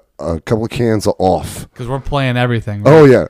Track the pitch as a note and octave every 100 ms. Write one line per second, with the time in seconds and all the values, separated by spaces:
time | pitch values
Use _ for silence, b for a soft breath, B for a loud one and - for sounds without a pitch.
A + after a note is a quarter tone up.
0 | - - D2+ E2 - A2 A2 - A#2+ A2
1 | G2+ - F2+ E2 - - - - A#2+ C3+
2 | - C#3+ C3 B2 B2 A#2 G#2+ G#2 A2+ D#3+
3 | C#3+ A#2